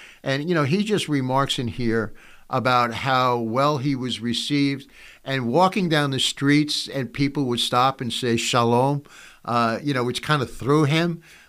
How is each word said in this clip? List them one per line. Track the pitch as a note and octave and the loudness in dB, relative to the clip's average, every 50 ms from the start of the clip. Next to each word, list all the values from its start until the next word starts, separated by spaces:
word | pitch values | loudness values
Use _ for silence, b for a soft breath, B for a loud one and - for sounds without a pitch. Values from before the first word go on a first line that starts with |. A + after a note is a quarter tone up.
| B B B B | B B B B
And, | B C#3 C3+ C#3 D3 E3+ | B -4 -2 -2 -2 0
you | F3+ | 0
know, | D#3+ D3 | 0 2
he | B2+ D3+ G3+ G#3 | 2 2 0 0
just | G#3+ G#3+ F3+ - - | 0 0 -2 -2 0
remarks | D3+ C#3 C3 B2+ B2+ C3+ C#3 B2+ - - | -2 -2 0 0 2 2 2 0 0 -2
in | C3 A#2 | -4 -4
here | - - B2 A#2 A2 A2+ A2 G2+ - B B B B B B B | -4 -2 -2 0 0 0 -2 -4 -6 B B B B B B B
about | - C3 A2+ B2+ B2+ B2 A#2+ A#2 A#2 | -4 -2 2 2 4 4 2 2 0
how | G#2+ - C3+ C3+ B2+ B2+ B2+ B2 A#2+ | -4 -2 0 2 2 2 2 0 0
well | A#2 A2+ A2 B2+ C#3 D3 D3+ D3+ | -2 -2 0 0 2 2 0 0
he | A#2+ D3 C#3 | -2 -2 -2
was | B2 B2 B2+ A2+ G2+ | -2 -4 -6 -6 -4
received, | G#2+ A#2+ A#2 A#2 - - D3 C#3+ C#3 C#3 C#3 C3 - - B B B B B B B | -4 -4 -4 -4 -4 -2 0 0 0 0 0 -4 -8 -14 B B B B B B B
and | C3 C3+ C3+ B2 A#2 | -6 -4 -4 -2 0
walking | A#2 D#3+ F3+ F#3+ F#3+ A3 F#3 E3+ | 2 4 4 4 2 0 0 2
down | D#3+ D3+ D3 C#3+ | 2 2 2 0
the | C3+ C3 | 0 0
streets | - - - - C#3 C#3 D3 D3 D3+ D3 - - - - | -2 -2 -2 -2 2 2 4 4 2 0 -2 -4 -6 -6
and | - C#3 C3 A#2 | -6 -6 -6 -6
people | - - C#3+ C#3 C#3 D3+ C#3+ | -4 -2 -2 -2 0 -2 -2
would | B2 A#2+ A#2 | -2 -2 -2
stop | - - - B2 B2 C3 C3 - | -2 0 2 2 2 2 2 -2
and | C3+ A#2 A2+ | -6 -6 -6
say, | - - A#2+ A2+ A#2 | -4 0 0 0 0
"Shalom," | - - - B2+ A#2 A#2 A#2+ A#2+ B2+ C#3 C#3+ C#3+ C#3+ B B B B B B B B | 0 0 2 2 4 4 4 4 2 2 0 -2 -6 B B B B B B B B
uh, | - A#2 A#2+ A#2 A2+ A2+ G#2 | -2 0 0 2 0 0 -2
you | - C#3+ C#3+ | -2 -2 -2
know, | B2+ A#2+ | -2 -2
which | B2 A#2+ - | -2 -4 -4
kind | - - D3+ D3 | -2 0 0 0
of | B2+ - - | 0 -2 -6
threw | - G#2+ A#2+ C#3+ D#3 D#3 | -4 0 2 2 4 4
him. | C3+ D3+ D#3+ E3+ F3 E3 E3 B B B B B | 4 2 2 2 0 -2 -4 B B B B B